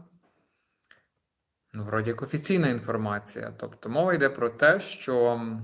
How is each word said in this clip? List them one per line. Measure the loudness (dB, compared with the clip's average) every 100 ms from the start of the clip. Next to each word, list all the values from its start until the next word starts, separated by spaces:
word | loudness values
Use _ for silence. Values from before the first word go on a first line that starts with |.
| -16 _ _ _ _ _ _ _ _ -20 _ _ _ _ _ _ _
Ну, | -12
вроді | -4 -2 -2
як | -4
офіційна | -4 -6 0 2 2
інформація. | 0 -2 -2 -2 -4 -6 -12 -12 -10
Тобто | -12 -12 -4
мова | 0 2
йде | 4 2
про | 2 -2
те, | 4 4 4
що | 0 -10 -2 2 4 2 -4 -8